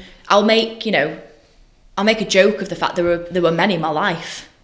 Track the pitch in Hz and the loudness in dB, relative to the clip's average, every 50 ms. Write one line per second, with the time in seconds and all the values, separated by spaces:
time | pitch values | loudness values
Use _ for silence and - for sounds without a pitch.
0 | - - - - - - 180 202 214 214 220 226 226 226 - - - 220 196 147 | -18 -20 -20 -10 -2 2 2 4 4 4 2 2 0 -2 -4 -8 -6 -2 0 0
1 | 143 156 156 - - - - _ _ _ _ _ _ _ _ _ _ - _ - | 0 -2 -4 -8 -16 -20 -20 _ _ _ _ _ _ _ _ _ _ -14 _ -2
2 | 196 220 220 220 202 - - 190 190 220 202 - 190 180 170 160 170 - - 180 | 0 0 0 0 0 0 4 4 4 4 4 -2 -6 -8 -6 -4 -4 -4 -2 0
3 | 170 175 170 165 170 - 170 185 170 165 165 165 175 208 196 165 156 160 151 151 | 0 0 0 0 -2 -4 -2 0 0 2 2 2 2 0 0 0 -2 -2 -2 -2
4 | 190 208 170 165 - - - - - - _ _ | -2 -2 -2 -4 -8 -10 -12 -14 -16 -18 _ _